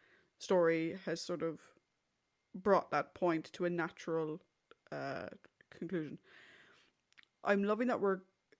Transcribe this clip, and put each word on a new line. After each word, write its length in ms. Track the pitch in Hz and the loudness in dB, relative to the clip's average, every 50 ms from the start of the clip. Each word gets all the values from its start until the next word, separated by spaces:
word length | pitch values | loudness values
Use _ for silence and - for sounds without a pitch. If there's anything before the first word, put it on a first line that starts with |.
| _ _ _ _ _ _ _ - | _ _ _ _ _ _ _ -8
story 580 | - - 196 180 170 165 165 160 160 165 - 190 - | 0 2 4 6 6 6 6 4 2 -2 -4 -6 -6
has 160 | - 160 165 | -4 -4 -4
sort 220 | - - 175 156 160 | -4 -6 -4 -4 -4
of 160 | 165 156 - - - - _ _ _ _ _ _ _ _ _ _ _ _ _ _ _ - | -4 -4 -6 -12 -20 -20 _ _ _ _ _ _ _ _ _ _ _ _ _ _ _ -12
brought 360 | 185 185 214 196 175 - - - | -4 2 4 4 4 4 2 0
that 220 | 147 147 - - | 0 0 -2 -4
point 380 | - 185 175 165 160 151 - - | 0 2 2 2 2 -2 -6 -6
to 100 | - 185 | -2 -2
a 60 | 175 | -2
natural, 720 | 175 165 160 175 - - - - 165 160 160 156 151 175 - _ _ _ _ - - _ _ - - | 0 0 -2 -4 -6 -8 -6 -4 -2 -2 -2 -2 -4 -8 -10 _ _ _ _ -20 -20 _ _ -10 -8
uh, 340 | 147 139 139 135 - - - - - - - _ _ - - | -6 -6 -6 -6 -6 -8 -10 -12 -16 -20 -20 _ _ -20 -20
conclusion. 480 | - - 185 165 190 170 156 143 - - _ _ - - - - - - - - - _ _ _ _ _ _ _ _ - - _ _ _ - | -14 -10 -8 -6 -4 -4 -4 -6 -10 -14 _ _ -20 -20 -20 -20 -20 -20 -20 -20 -20 _ _ _ _ _ _ _ _ -20 -20 _ _ _ 0
I'm 200 | - 202 196 202 | 2 2 4 4
loving 240 | 202 214 214 247 247 | 2 0 0 0 0
that 120 | 226 208 | 0 0
we're 200 | 196 196 190 185 190 _ _ _ _ _ _ _ | 0 0 0 -2 -4 _ _ _ _ _ _ _